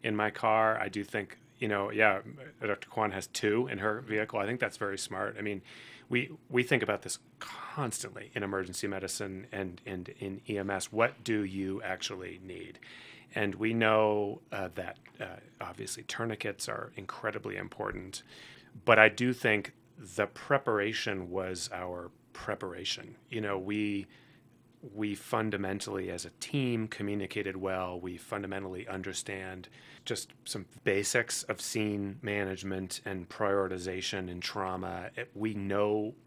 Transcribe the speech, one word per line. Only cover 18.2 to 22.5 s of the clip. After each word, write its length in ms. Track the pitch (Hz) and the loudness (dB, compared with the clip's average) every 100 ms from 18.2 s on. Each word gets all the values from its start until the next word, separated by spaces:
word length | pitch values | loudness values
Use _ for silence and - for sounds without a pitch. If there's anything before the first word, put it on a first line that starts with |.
| - - - - - - | -14 -20 -18 -20 -18 -2
but 160 | - 110 | 8 12
I 80 | 107 | 12
do 240 | 107 123 | 10 2
think 420 | 123 117 107 98 - - - | 4 4 4 2 -12 -20 -20
the 300 | 104 90 101 | -8 -2 -2
preparation 1040 | - - 139 123 107 101 110 - 95 87 | -2 0 2 4 2 2 0 -2 -2 -2
was 400 | 92 92 90 85 | -2 -2 -4 -6
our 380 | 92 90 87 87 - _ | -6 -6 -6 -10 -14 _
preparation. 840 | - - | -10 -6